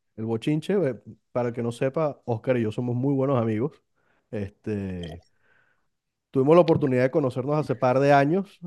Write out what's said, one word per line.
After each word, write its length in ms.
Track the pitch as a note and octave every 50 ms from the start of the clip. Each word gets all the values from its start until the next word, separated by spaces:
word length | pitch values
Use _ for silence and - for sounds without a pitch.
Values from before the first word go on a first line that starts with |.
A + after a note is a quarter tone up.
| _ _ _
el 80 | - A2
bochinche. 480 | A2+ A2+ A2+ - D3 D3+ D#3 - - G3
Eh, 200 | G3+ D#3+ C3 A#2 - - A2+ - _ _ _
para 180 | - B2 A#2+ B2
el 40 | A#2
que 80 | B2 A#2
no 80 | A#2
sepa, 500 | A#2 - C3+ C3+ - D#3+ D#3 C#3+ B2+ _ -
Oscar 320 | - A#2 A2 - C3+ B2+
y 60 | A#2+ A2
yo 80 | G#2+
somos 240 | - B2+ B2 B2 A#2+
muy 180 | A#2+ C3 C#3+ C#3
buenos 260 | C3 C3 C#3+ C#3 A#2
amigos. 400 | A2+ A2+ A2 G#2+ C3 D3+ - _ _ _ _ _ _ _ _ _ _ -
Este, 880 | A#2 G#2 G2 G2 - _ - G#2+ G#2+ G2+ G2 F#2+ F#2 F2+ E2+ D#2+ E2 F2 _ _ _ _ _ _ _ _ _ _ _ _ _ _ _ _ _ _ _ _ _ _
tuvimos 240 | - C3 C3 D3 E3
la 60 | F3+
oportunidad 420 | E3+ E3 D#3 C#3+ D3 C3 B2+ B2 B2+
de 80 | C3
conocernos 440 | - D#3+ C#3+ B2 A#2 C3 A#2+ C#3+ D3
hace 180 | D3+ - - B2
par 240 | - C3+ B2+ B2 C3
de 140 | C#3+ C#3+ C#3+
años, 460 | C#3 C#3+ D3 E3+ G3 F#3 - - - E3+